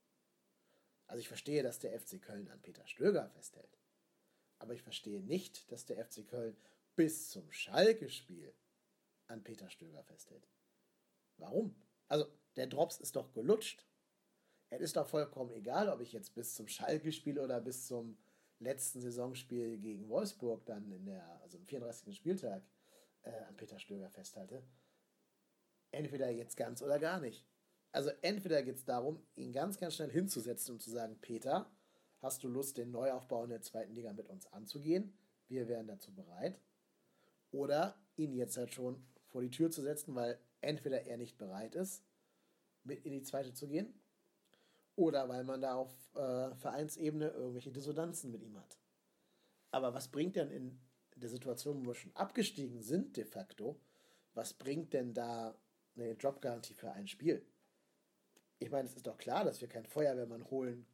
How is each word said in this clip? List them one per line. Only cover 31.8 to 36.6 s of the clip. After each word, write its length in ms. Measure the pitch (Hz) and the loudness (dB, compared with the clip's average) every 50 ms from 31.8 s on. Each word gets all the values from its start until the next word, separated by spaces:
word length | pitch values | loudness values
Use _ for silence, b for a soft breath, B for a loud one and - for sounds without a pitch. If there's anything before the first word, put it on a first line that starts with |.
| b b b b b b b b | b b b b b b b b
hast 240 | - 131 131 - - | -4 -4 -2 -2 -2
du 40 | |
Lust, 300 | 123 120 135 135 139 - | -2 0 0 0 -2 -2
den 140 | 123 117 123 | -4 -4 -2
Neuaufbau 520 | 120 117 131 135 127 127 127 - 123 117 120 | 0 2 2 2 2 2 0 -2 0 0 0
in 60 | 120 | -2
der 120 | 117 110 | -4 -6
zweiten 320 | - - - 110 107 98 113 | -6 -6 -4 -4 -4 -4 -6
Liga 200 | 120 117 110 101 | -8 -6 -6 -6
mit 160 | 110 - - | -8 -8 -10
uns 180 | 98 95 - | -10 -14 -14
anzugehen? 720 | - - 101 107 101 - 143 143 156 175 190 214 196 - b b b b b _ | -14 -14 -12 -10 -8 -8 -2 2 4 4 4 4 0 -6 b b b b b _
Wir 200 | - 127 131 120 | -4 -2 -2 0
wären 200 | 113 120 113 110 | 0 0 -2 -2
dazu 260 | 107 98 95 - - - | -6 -8 -12 -12 -14 -14
bereit." 460 | 95 95 87 87 90 135 170 190 - | -14 -14 -12 -8 -2 -2 -2 -2 -4